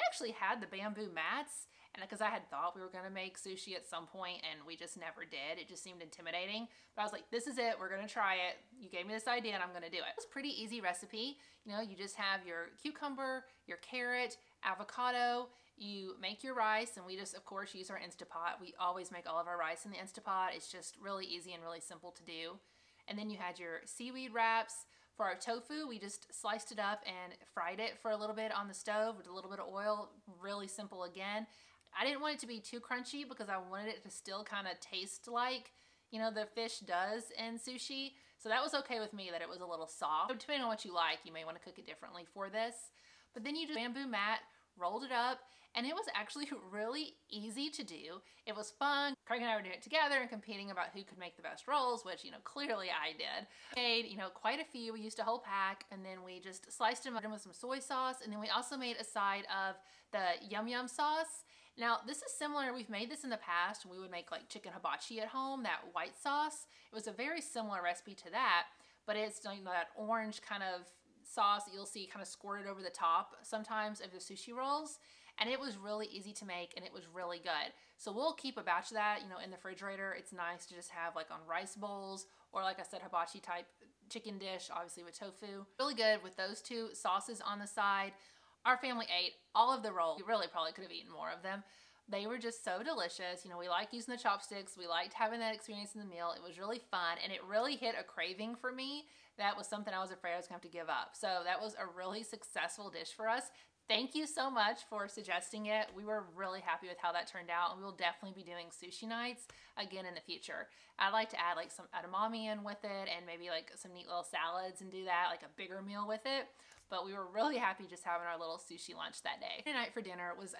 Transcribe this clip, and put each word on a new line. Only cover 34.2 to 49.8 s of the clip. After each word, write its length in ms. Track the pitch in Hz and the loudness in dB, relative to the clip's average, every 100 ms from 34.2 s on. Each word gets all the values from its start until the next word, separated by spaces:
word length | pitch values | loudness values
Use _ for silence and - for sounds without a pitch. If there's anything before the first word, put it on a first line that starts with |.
| - 196 | -6 -6
kinda 300 | 214 202 190 175 | -2 -2 -2 -4
taste 460 | - 190 190 - 240 | -4 -4 -4 -6 -2
like, 460 | 240 254 262 - - - _ _ | 2 4 2 -4 -20 -20 _ _
you 80 | 220 | 0
know, 120 | 220 | 2
the 140 | 214 | 2
fish 360 | 214 233 226 - | 0 0 -2 -2
does 500 | 190 175 190 226 220 | 2 2 4 0 -4
in 280 | - 226 233 | -4 -4 -4
sushi. 540 | - 254 - 269 269 - - - | -6 -6 -4 -4 -4 -8 -20 -8
So 140 | 220 | 2
that 120 | 233 | 4
was 120 | 285 | 6
okay 260 | 285 269 233 | 2 2 0
with 140 | 214 | -2
me 160 | 208 185 | -4 -4
that 100 | 170 | -4
it 80 | 165 | -4
was 120 | 180 | -6
a 60 | 180 | -4
little 200 | 160 160 | -4 -6
soft. 440 | - 151 156 202 | -2 2 4 2
So 60 | 233 | 0
depending 280 | - 285 | 0 2
on 40 | 240 | 2
what 160 | 214 | 0
you 80 | 196 | 0
like, 280 | 175 160 160 | 4 4 4
you 80 | 170 | -2
may 140 | 160 160 | -6 -6
wanna 140 | 170 | -8
cook 180 | 180 180 | -12 -12
it 80 | 180 | -12
differently 400 | 160 - 175 165 | -12 -10 -12 -10
for 240 | 196 196 | -4 0
this. 400 | 214 233 233 - - - - - | 2 0 -2 -12 -16 -20 -20 -12
But 100 | 233 | -6
then 120 | 247 311 | -2 0
you 100 | 302 | 0
just 120 | 302 | 0
bamboo 280 | 240 247 277 | 0 -2 0
mat, 340 | 208 208 220 - - _ - | 2 4 2 -2 -18 _ -2
rolled 280 | 180 226 | 0 2
it 80 | 262 | 2
up, 260 | 240 247 262 - - - | 4 4 2 -6 -20 -6
and 120 | 233 262 | -2 0
it 80 | |
was 120 | 349 427 | 0 0
actually 360 | 208 214 294 285 269 | -2 -2 -4 -4 -4
<laughs> 100 | 185 | -4
really 460 | 208 220 294 311 - _ | -2 0 0 -4 -10 _
easy 400 | 208 220 226 302 | -6 -4 -2 -2
to 120 | 294 | -4
do. 380 | 214 156 151 185 - - - | -8 -8 -10 -10 -14 -10 -6
It 80 | |
was 160 | 214 214 | -6 -6
fun. 440 | - 277 285 285 269 - | 0 4 4 2 0 0
Craig 140 | 247 | 2
and 80 | 233 | 4
I 60 | 214 | 2
were 60 | |
doing 120 | 185 | 0
it 80 | 185 | -6